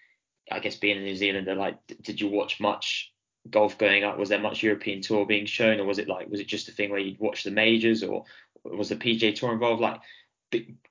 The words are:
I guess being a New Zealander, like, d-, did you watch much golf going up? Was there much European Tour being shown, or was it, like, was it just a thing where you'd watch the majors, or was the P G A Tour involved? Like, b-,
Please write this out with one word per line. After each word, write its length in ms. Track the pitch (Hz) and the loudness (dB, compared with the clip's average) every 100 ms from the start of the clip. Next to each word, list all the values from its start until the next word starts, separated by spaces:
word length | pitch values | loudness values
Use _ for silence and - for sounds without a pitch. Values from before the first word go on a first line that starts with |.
| _ _ _ _ - | _ _ _ _ -8
I 80 | 92 | -6
guess 160 | 101 | -6
being 240 | - 104 98 | -2 0 0
a 40 | |
New 120 | 98 | -4
Zealander, 400 | 95 101 98 95 | 0 0 0 -2
like, 320 | 98 98 - - | -2 -4 -6 -14
d-, 100 | - | -16
did 180 | - 107 | -10 -4
you 60 | 104 | -2
watch 320 | 101 - - | 0 -2 0
much 540 | 101 - - - - _ _ _ - | 0 0 -4 -6 -8 _ _ _ 0
golf 300 | 107 104 - | 4 4 4
going 240 | 101 101 | 4 4
up? 160 | 101 - | 2 -2
Was 100 | 101 | 0
there 120 | 104 | 0
much 240 | 107 - | 0 0
European 380 | 110 104 104 98 | 0 0 -2 -6
Tour 220 | 98 107 | 0 2
being 220 | 101 104 104 | 2 0 0
shown, 320 | - 113 104 | 2 4 4
or 60 | |
was 140 | 98 101 | 2 -2
it, 100 | 98 | -2
like, 200 | 92 - | -4 -6
was 120 | 104 | -8
it 80 | - | -6
just 200 | 104 - | -8 -8
a 40 | |
thing 180 | - 101 | -6 -4
where 80 | 101 | -2
you'd 220 | 98 95 | -4 -4
watch 240 | 104 - | -4 -4
the 80 | 98 | -4
majors, 500 | 101 110 113 113 107 | 2 4 4 4 2
or 220 | 92 92 - - - _ | 0 -6 -8 -20 -20 _
was 240 | - 95 98 | -10 -6 -4
the 80 | 104 | -2
P 200 | 123 113 | 0 2
G 120 | 110 | 2
A 40 | |
Tour 200 | 107 123 | 0 -2
involved? 280 | 113 120 113 | 0 0 2
Like, 200 | 110 - - - _ _ - | 0 -2 -14 -20 _ _ -4
b-, 240 | 117 - - - | -4 -4 -18 4